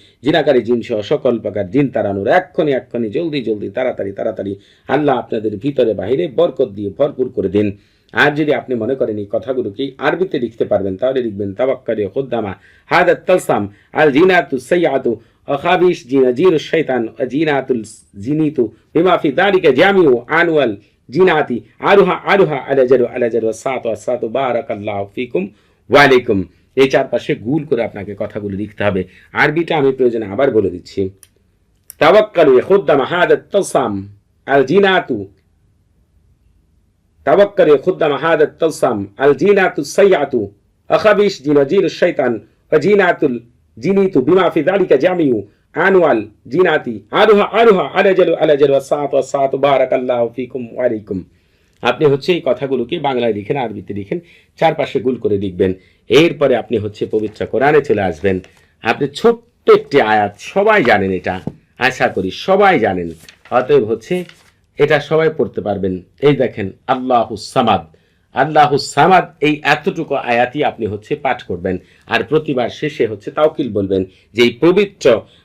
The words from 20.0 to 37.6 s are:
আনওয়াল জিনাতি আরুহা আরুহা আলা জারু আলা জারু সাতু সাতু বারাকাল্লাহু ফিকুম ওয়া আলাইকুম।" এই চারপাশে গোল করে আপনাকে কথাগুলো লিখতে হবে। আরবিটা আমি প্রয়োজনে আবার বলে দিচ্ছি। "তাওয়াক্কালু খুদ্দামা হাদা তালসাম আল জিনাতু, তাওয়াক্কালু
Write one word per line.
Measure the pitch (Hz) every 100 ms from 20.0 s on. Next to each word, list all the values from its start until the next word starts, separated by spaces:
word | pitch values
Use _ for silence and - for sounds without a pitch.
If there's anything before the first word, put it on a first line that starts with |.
| 156 120 -
আনওয়াল | 156 175 156 123 101 _ _ -
জিনাতি | 135 185 156 139 117 - _
আরুহা | 143 202 185
আরুহা | 165 156 196 160 139
আলা | 135 139 123
জারু | 127 120
আলা | 127 120
জারু | 113 110
সাতু | 110 139 127 117 104
সাতু | - 120 117
বারাকাল্লাহু | 127 127 117 - 107 107 117 107
ফিকুম | - 123 180 196 - _ _ -
ওয়া | 139
আলাইকুম।" | 143 127 117 98 85 _ _ 131
এই | 135
চারপাশে | 143 127 120 -
গোল | 110 107 151
করে | 147 127
আপনাকে | 107 104 101 98
কথাগুলো | 104 110 101 95
লিখতে | 104 -
হবে। | 104 95 90 _ _
আরবিটা | 110 147 156 165 160
আমি | 139
প্রয়োজনে | 131 123 113 101
আবার | 101 113
বলে | 110 92
দিচ্ছি। | 87 - - 95 - _ _ _ _ _ _ - -
"তাওয়াক্কালু | 147 208 214 180 151 123
খুদ্দামা | 110 196 151 143
হাদা | 123 175 170 139
তালসাম | - 202 - 156 117 98 98 - _ _ -
আল | 139
জিনাতু, | 127 190 196 185 - 113 98 _ _ _ _ _ _ _ _ _ _ _ _ _ _ _ _ _ _ _
তাওয়াক্কালু | - 170 202 -